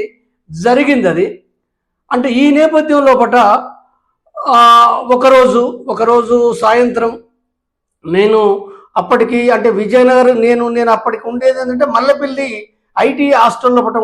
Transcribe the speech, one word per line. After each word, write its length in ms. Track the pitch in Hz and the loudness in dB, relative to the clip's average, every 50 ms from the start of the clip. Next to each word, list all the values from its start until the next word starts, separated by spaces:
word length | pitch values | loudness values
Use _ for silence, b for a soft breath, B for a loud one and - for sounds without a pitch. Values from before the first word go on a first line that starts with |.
| 214 - _ _ _ _ _ _ _ - 160 165 185 | -8 -10 _ _ _ _ _ _ _ -18 -10 -4 0
జరిగింది. 440 | 240 247 277 285 277 285 240 196 175 156 | 0 2 2 2 0 0 0 0 -2 0
అది 140 | 170 196 - - - _ _ _ _ _ _ _ _ _ _ _ _ _ - | -2 -2 -4 -6 -12 _ _ _ _ _ _ _ _ _ _ _ _ _ -6
అంటే 180 | 269 247 254 262 233 254 | -6 -4 -2 -2 0 0
ఈ 40 | 285 294 277 294 | 2 2 2 2
నేపథ్యం 460 | 311 311 320 311 302 311 294 285 277 269 | 2 2 0 0 -2 0 0 0 2 2
లోపట, 260 | 254 - 233 220 247 240 220 202 220 262 - - - - _ _ _ _ _ _ _ _ _ _ - - - 277 247 | 2 2 0 0 0 2 2 2 2 0 -2 -8 -18 -20 _ _ _ _ _ _ _ _ _ _ -16 -10 -4 0 2
ఆ, 20 | 240 240 233 233 240 240 240 240 240 254 240 254 | 4 6 6 6 6 4 2 0 -2 -2 -2 0
ఒకరోజు, 720 | 254 262 262 269 262 254 208 196 240 247 254 247 - - 262 202 | 2 2 4 4 4 4 4 2 0 -2 -4 -6 -10 -10 -8 -6
ఒకరోజు 440 | 190 226 233 240 240 233 214 240 240 240 233 208 - 226 | -4 0 0 0 0 0 0 0 0 0 0 -2 -2 0
సాయంత్రం 480 | 214 226 240 247 240 - 233 233 226 240 - - _ _ _ _ _ _ _ _ _ _ _ _ _ _ _ - 160 170 | 0 2 2 0 0 -2 -4 -4 -6 -6 -8 -16 _ _ _ _ _ _ _ _ _ _ _ _ _ _ _ -10 -4 -2
నేను 240 | 190 208 220 220 220 214 202 196 196 - B B B B B B 202 | 0 2 2 2 2 2 0 0 -2 -6 B B B B B B -6
అప్పటికి, 380 | 180 - 247 247 226 - 247 240 240 240 226 | -2 -2 0 0 0 0 -2 -2 0 0 0
అంటే 140 | 214 220 226 | 0 0 -2
విజయనగరం, 680 | 190 196 214 190 240 254 247 254 254 254 247 247 254 226 226 | -2 -2 -2 0 2 2 4 4 4 4 2 2 2 2 2
నేను, 180 | 240 240 240 240 233 233 | 0 0 0 -2 -4 -2
నేను 140 | 240 233 233 220 | -2 0 0 0
అప్పటికి 280 | 233 - 240 220 220 - 233 | 0 -2 -4 -6 -6 -8 -8
ఉండేది 280 | 240 247 262 262 262 262 | -6 -2 -2 -2 -2 -2
ఏంటంటే 240 | 254 247 254 247 285 | -4 -6 -4 -2 -2
మల్లెపల్లి 640 | - 233 233 254 277 277 285 285 269 262 277 277 247 220 208 - _ _ _ _ _ - - | 0 0 0 0 0 0 -2 -2 -8 -6 -6 -8 -8 -8 -12 -16 _ _ _ _ _ -4 -2
ఐటీ 280 | 214 269 254 294 285 285 | -2 -2 0 0 0 2
హాస్టల్ 440 | 277 233 233 226 - - 262 247 247 | 2 2 2 2 0 0 -2 0 0
లోపట 220 | 247 - 226 240 226 | 0 0 -2 -2 -4